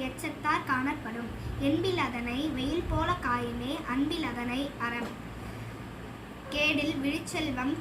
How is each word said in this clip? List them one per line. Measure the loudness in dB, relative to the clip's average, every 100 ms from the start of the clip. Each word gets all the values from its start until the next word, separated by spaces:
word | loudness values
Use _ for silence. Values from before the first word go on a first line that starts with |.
| -2
எச்சத்தார் | -4 -4 -2 2 2 2
காணப்படும். | 2 2 0 -4 -4 -6 -6 -4 0
என்பில் | 2 4 4 2 2
அதனை | 0 -2 0 0 0
வெயில் | 0 0 2
போல | 2 4 2 2
காயுமே | 2 0 -2 -2 -2 0
அன்பில் | 2 2 2 0
அதனை | -2 0 0 -2 -2 -2
அறம். | -2 -4 -6 -8 -8 -8 -8 -8 -8 -8 -8 -10 -10 -10 -10 -4
கேடில் | 2 4 4 4 2
விழுச்செல்வம் | 2 0 -2 -2 0 0 0 0